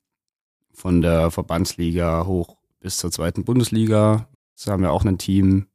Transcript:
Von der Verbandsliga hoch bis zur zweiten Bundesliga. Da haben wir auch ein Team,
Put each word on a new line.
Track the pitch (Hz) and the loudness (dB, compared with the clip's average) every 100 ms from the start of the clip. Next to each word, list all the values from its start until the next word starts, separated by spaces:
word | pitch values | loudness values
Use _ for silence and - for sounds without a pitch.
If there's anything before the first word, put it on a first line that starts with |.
| _ _ _ _ _ _ _ | _ _ _ _ _ _ _
Von | - 92 87 | -10 0 2
der | 85 82 82 | 2 2 0
Verbandsliga | 95 - 85 92 - 85 87 85 82 92 | -2 -4 -4 -4 -4 -4 -2 0 -2 -2
hoch | 92 82 _ _ _ | -4 -4 _ _ _
bis | 92 - | -10 -8
zur | 87 | -8
zweiten | - 85 101 104 | -6 -6 -4 -2
Bundesliga. | 123 117 110 110 107 107 110 - _ _ - 104 | 0 0 0 2 4 4 2 -2 _ _ -12 -4
Da | |
haben | 95 | -2
wir | 87 | 0
auch | 87 101 | 2 0
ein | 90 | -2
Team, | - 98 95 98 - | 0 2 4 2 -2